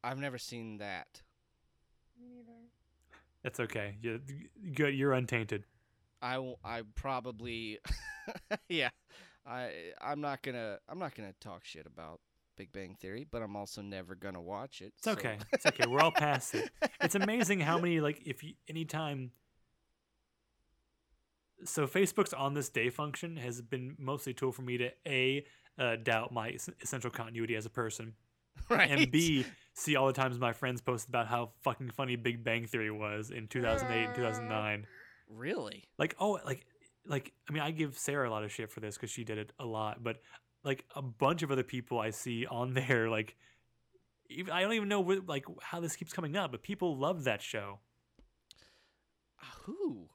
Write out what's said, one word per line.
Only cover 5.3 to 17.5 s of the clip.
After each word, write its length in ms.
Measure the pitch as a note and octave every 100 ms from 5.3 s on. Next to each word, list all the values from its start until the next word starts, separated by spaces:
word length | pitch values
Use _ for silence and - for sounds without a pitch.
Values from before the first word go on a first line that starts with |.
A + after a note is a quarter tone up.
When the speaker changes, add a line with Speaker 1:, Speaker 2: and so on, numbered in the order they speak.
| A#2+ A2 G#2+ G#2+ _ _ _ _ _
Speaker 1:
I 100 | B2 C3
w-, 200 | B2+ A#2
I 180 | F#2 A#2 A2 -
probably, 840 | C#3 B2+ A#2+ A2 A#2+ A2+ A2 G#2+ - - - -
<laughs> 460 | - - - G#3 _
yeah. 200 | E3+ B2 - _ - - _ -
I, 260 | B2 B2 D#2 E2+ -
I'm 220 | - D3
not 200 | D3 C#3
gonna, 340 | - B2 A2+ G2 -
I'm 120 | D#3+
not 160 | E3 -
gonna 180 | G2+ F#2+
talk 240 | A2+ F2 -
shit 200 | E2 D2+
about 320 | C2+ D#2+ E2 _ _ _ -
Big 140 | G2
Bang 240 | G2 F#2+ F#2+
Theory, 260 | F#2 G#2+ D3+
but 120 | A#2+
I'm 140 | G#2+ G#2
also 260 | G2+ -
never 320 | G2+ G2 F2+
gonna 280 | F#2 G2 F#2
watch 400 | E2+ G2+ C#3 -
it, 120 | F#2 _
Speaker 3:
It's 80 | A3
Speaker 1:
so. 60 |
Speaker 3:
okay. 240 | G#3 B2 G#2+ G#2+
It's 140 | C#4 D4+
okay. 220 | - -
We're 120 | C3
all 100 | D#3+
past 420 | F#4 D3 C#3 - -
it. 140 | A4+ -
Speaker 1:
<laughs> 260 | C#4 -
Speaker 3:
It's 140 | C#4 -
amazing 440 | F#3+ A3+ F#3+